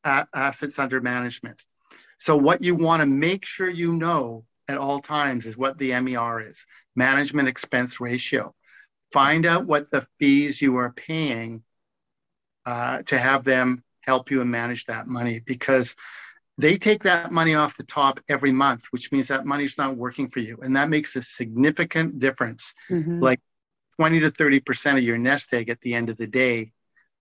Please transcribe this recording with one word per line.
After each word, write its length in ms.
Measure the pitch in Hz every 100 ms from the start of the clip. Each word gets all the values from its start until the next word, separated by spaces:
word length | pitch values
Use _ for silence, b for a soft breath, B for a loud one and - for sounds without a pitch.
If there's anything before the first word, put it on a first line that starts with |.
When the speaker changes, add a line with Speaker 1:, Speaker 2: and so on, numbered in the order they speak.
Speaker 1:
a-, 240 | 147 139 -
assets 440 | 151 139 - 143 -
under 220 | 131 127
management. 600 | 123 123 123 120 117 - _ _ b b b b
So 180 | - 151
what 280 | 139 180
you 100 | 180
wanna 320 | 165 165 165 143
make 380 | 139 165 190
sure 240 | - - 185
you 240 | 170 170
know 520 | 165 165 160 120 113 113 _ -
at 120 | 139
all 220 | 139 143
times 440 | - 151 143 120 113
is 100 | 113
what 220 | 135 135
the 140 | 131
M 160 | 123 127
E 80 | 123
R 240 | 117 113
is, 240 | 110 - _ b b 123
management 520 | 131 139 147 147 131
expense 520 | 127 - 127 123 -
ratio. 540 | 120 123 - 131 - - b b b _ _
Find 320 | 143 135 160
out 220 | 170 170 180
what 240 | 147 147
the 160 | 139 - _
fees 420 | 143 139 147 139
you 160 | 139 123
are 140 | 123
paying, 720 | - - 160 147 113 113 113 - _ _ _ _ _ _ _ _ _
uh, 380 | 123 120 123 135
to 160 | - 135
have 260 | 127 139
them 400 | 127 131 127 123 _ _
help 300 | - 127 123
you 100 | 135
and 100 | 123
manage 360 | 117 120 120 -
that 200 | 113 113
money, 340 | 123 120 113
because 500 | 117 123 - 131 120 - B B B B _ -
they 180 | 151 190
take 260 | 208 214
that 300 | 190 170 165
money 220 | 170 160
off 240 | 151 151 -
the 40 |
top 360 | - 147 139 - -
every 240 | 139 139
month, 320 | 131 139 120 -
which 200 | 123 -
means 180 | 139 127
that 180 | 135 135
money's 320 | 143 139 -
not 180 | 135 123
working 320 | 123 131 127
for 120 | 127
you. 180 | 110 117
And 160 | 131 139
that 140 | 151
makes 260 | 151 151 131
a 60 |
significant 960 | - - 117 113 147 156 165 160 165 131
difference, 560 | 135 131 117 120 - - -
Speaker 2:
Mm-hmm. 300 | 175 156 170
Speaker 1:
like 200 | 131 127 _ _ _ _ _ -
twenty 240 | 160 165
to 100 | 156
thirty 300 | - 147 135
percent 380 | - 120 147 135
of 60 |
your 120 | 120 117
nest 360 | 127 143 -
egg 160 | 123 113
at 100 | 117
the 140 | 123
end 160 | 120 113
of 80 | 110
the 80 | 110
day, 460 | 127 127 117 113 _ _ _ _ _